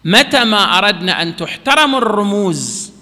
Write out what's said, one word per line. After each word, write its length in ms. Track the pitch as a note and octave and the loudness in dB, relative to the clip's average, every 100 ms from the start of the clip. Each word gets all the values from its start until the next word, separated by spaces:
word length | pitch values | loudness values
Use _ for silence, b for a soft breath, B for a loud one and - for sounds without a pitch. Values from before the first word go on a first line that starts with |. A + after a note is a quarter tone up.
| D#3+ | 2
متى 380 | G#3 C#4 C#4 | 2 2 2
ما 340 | A#3 G#3 F#3+ F3+ | 2 2 2 2
أردنا 440 | G3+ F#3 F#3 E3 | 2 0 -2 -2
أن 140 | E3+ E3+ | -4 -6
تحترم 600 | E3 - C4+ C#4+ D4 C4 | -10 -6 0 2 2 2
الرموز 960 | A3+ G#3 G3+ G#3 G3 D3 C3 - - - | 0 0 0 0 0 -2 -6 -10 -12 -18